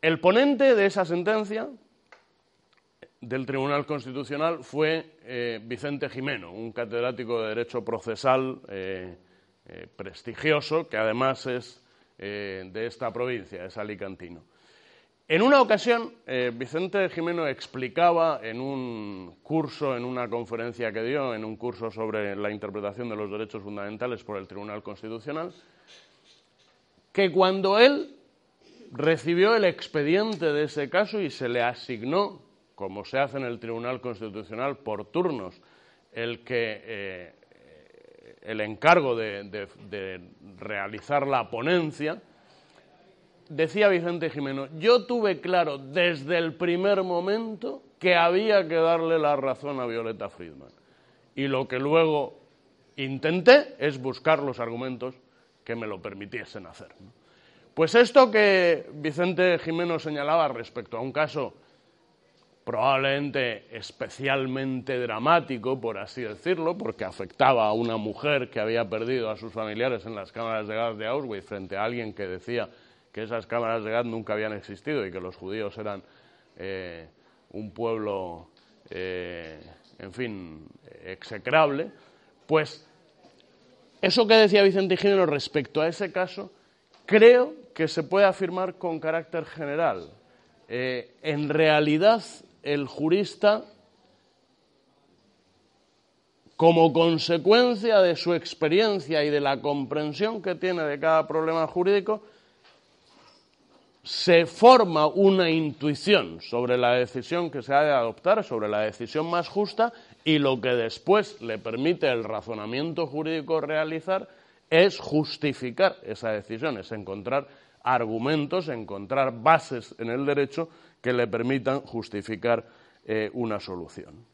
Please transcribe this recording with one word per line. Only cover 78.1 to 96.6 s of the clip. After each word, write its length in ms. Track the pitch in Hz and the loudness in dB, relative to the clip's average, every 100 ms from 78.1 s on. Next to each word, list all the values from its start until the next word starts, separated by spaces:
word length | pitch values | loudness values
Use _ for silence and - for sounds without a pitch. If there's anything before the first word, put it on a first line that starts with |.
| 98 92 85 87 _ _ _ - | -4 -6 -12 -18 _ _ _ -16
eh, 720 | 87 92 90 87 87 82 78 80 82 _ _ | -10 -8 -8 -8 -10 -14 -18 -20 -20 _ _
en 120 | 95 | -16
fin, 560 | 98 123 101 87 78 78 - - - | -10 -8 -8 -14 -16 -20 -20 -20 -20
execrable, 880 | 87 92 - 110 120 151 156 139 208 - - _ _ _ - | -16 -16 -14 -10 0 4 4 2 -6 -10 -20 _ _ _ 0
pues 400 | 156 151 - _ _ _ _ - _ _ _ _ _ _ _ | 0 0 -10 _ _ _ _ -20 _ _ _ _ _ _ _
eso 240 | 190 233 220 | 0 2 6
que 100 | 220 | 8
decía 280 | 208 202 | 8 8
Vicente 340 | 196 190 190 180 | 6 4 2 2
Jimeno 280 | 202 196 175 | 4 4 4
respecto 560 | 143 - 151 135 160 | 0 -2 -4 -2 0
a 60 | 160 | -2
ese 240 | 165 196 | -2 -6
caso, 400 | 185 180 - 190 _ _ _ _ _ - | -4 -4 -6 -14 _ _ _ _ _ 4
creo 480 | 214 226 247 269 - - - | 10 12 10 6 -2 -18 -2
que 120 | 160 | -2
se 160 | 170 | 0
puede 220 | 147 190 202 | 0 6 6
afirmar 500 | 185 185 180 185 180 | 4 -2 -2 -4 -4
con 240 | 180 160 | -6 -4
carácter 460 | 156 160 165 170 160 | -2 -4 -4 -8 -8
general. 640 | 156 147 147 165 95 76 - _ _ _ _ _ | -8 -6 0 0 -2 -10 -20 _ _ _ _ _
Eh, 480 | 120 127 127 - _ | -6 -4 -6 -10 _
en 280 | 156 147 151 | -4 -2 0
realidad, 720 | 151 156 151 151 151 202 226 - - - _ | 4 6 6 4 4 4 4 -2 -20 -20 _
el 240 | 139 143 135 | -4 -4 -4
jurista, 760 | - 151 185 196 - 208 214 - - _ _ _ _ _ _ _ _ _ _ _ _ _ _ _ _ _ _ _ _ _ _ _ _ _ _ _ | -4 2 2 0 2 2 2 -4 -20 _ _ _ _ _ _ _ _ _ _ _ _ _ _ _ _ _ _ _ _ _ _ _ _ _ _ _
como 360 | _ | _